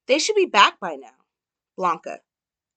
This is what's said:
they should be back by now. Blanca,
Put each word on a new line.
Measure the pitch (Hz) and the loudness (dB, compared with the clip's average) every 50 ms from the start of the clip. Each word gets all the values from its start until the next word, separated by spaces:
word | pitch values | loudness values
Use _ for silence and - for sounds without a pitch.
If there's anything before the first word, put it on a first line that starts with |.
| _ | _
they | - 254 | -2 -2
should | 320 311 - 427 | 0 0 0 0
be | 415 370 | 0 0
back | 254 - 208 202 311 - _ | 2 4 4 4 4 2 _
by | 202 175 156 | -10 -10 -10
now. | 135 131 113 131 _ _ _ _ _ _ _ _ _ _ _ _ | -12 -16 -20 _ _ _ _ _ _ _ _ _ _ _ _ _
Blanca, | - 185 175 165 165 - - 78 - _ _ _ _ _ _ _ _ _ _ _ | -6 -4 -4 -4 -6 -8 -14 -16 -16 _ _ _ _ _ _ _ _ _ _ _